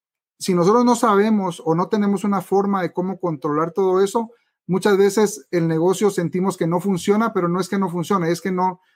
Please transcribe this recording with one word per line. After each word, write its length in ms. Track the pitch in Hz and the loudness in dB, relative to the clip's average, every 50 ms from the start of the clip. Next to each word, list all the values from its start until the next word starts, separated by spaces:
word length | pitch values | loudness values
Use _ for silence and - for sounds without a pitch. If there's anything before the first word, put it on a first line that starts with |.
| _ _ _ _ _ _ _ | _ _ _ _ _ _ _
Si 160 | - - - 180 | -8 -4 0 2
nosotros 300 | 175 170 185 214 247 240 | 2 4 4 4 4 4
no 140 | 247 240 | 4 2
sabemos 640 | 233 - 226 202 196 208 220 220 208 190 180 170 - - | 2 2 2 4 4 4 2 2 0 0 -2 -6 -4 -2
o 120 | 160 160 | -2 0
no 120 | 165 185 | 0 0
tenemos 380 | 180 220 214 208 202 202 185 214 | -2 0 0 0 0 0 0 -2
una 160 | 202 202 190 | -2 -2 -2
forma 400 | 180 - 190 196 202 202 202 190 | -2 0 0 0 2 0 0 -2
de 100 | 175 160 | -2 -4
cómo 300 | - - 175 190 190 185 | -4 -4 -4 -4 -6 -4
controlar 500 | - 175 160 139 - 151 147 151 160 170 | -4 -6 -4 -4 -4 -2 -2 -2 -2 -2
todo 300 | 170 202 190 190 185 190 | -2 -2 0 2 2 2
eso, 300 | 196 196 - 233 233 226 - _ _ _ _ _ _ | 2 0 0 -2 -4 -6 -12 _ _ _ _ _ _
muchas 300 | - 175 190 185 208 202 | -4 -2 0 2 2 4
veces 500 | 185 196 202 196 226 214 202 208 - - _ | 4 4 4 4 2 0 0 0 -6 -10 _
el 180 | - 175 165 165 | -4 -2 0 0
negocio 400 | 160 160 165 185 185 185 214 202 | 0 0 0 0 0 2 0 0
sentimos 480 | 196 185 175 156 - 180 185 196 185 | 0 0 -4 -2 -2 -2 -2 -2 -2
que 100 | - 180 | -2 -2
no 140 | 165 170 175 | -2 -2 -2
funciona, 500 | 175 202 196 175 - 202 202 214 233 226 | 0 -2 -2 -2 0 0 0 2 0 0
pero 160 | 226 190 175 | -2 -2 -2
no 140 | 170 175 185 | 0 -2 -2
es 80 | 180 - | -4 -2
que 100 | 208 196 | -2 -2
no 100 | 196 180 | -2 -2
funcione, 400 | 170 175 160 - 208 185 170 160 | -4 -4 -2 -2 -2 0 0 0
es 100 | 175 175 | -2 -2
que 100 | - 196 | -4 -4
no, 300 | 185 180 185 185 175 - _ _ _ | -2 -2 -2 -2 -4 -6 _ _ _